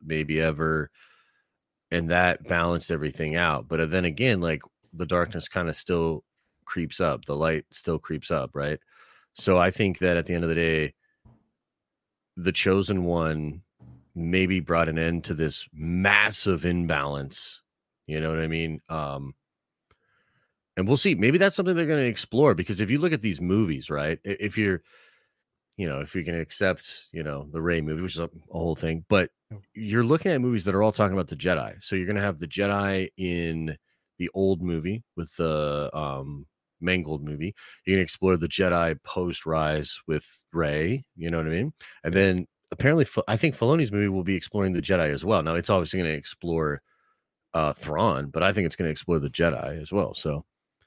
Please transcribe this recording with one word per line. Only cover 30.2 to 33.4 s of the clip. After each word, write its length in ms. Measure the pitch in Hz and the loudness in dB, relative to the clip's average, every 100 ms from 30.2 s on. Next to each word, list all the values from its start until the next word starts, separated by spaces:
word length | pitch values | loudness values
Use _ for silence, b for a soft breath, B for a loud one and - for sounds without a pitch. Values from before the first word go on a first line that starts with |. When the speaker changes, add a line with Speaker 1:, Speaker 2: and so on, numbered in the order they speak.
| 196 | 2
Speaker 1:
at 80 | 151 | 0
movies 240 | 123 113 | 2 0
that 100 | 90 | 0
are 80 | 98 | 2
all 80 | 107 | 2
talking 220 | 104 104 | 4 2
about 140 | 95 85 | 2 -2
the 80 | 78 | -2
Jedi. 440 | 92 85 57 - | 0 0 -2 -10
So 120 | - | -6
you're 120 | 95 90 | -4 -2
gonna 140 | 104 | -2
have 180 | 101 80 | -2 -4
the 80 | 82 | -6
Jedi 600 | 95 101 101 98 95 95 - | -2 0 0 0 0 -2 -4
in 600 | 92 87 | -4 -2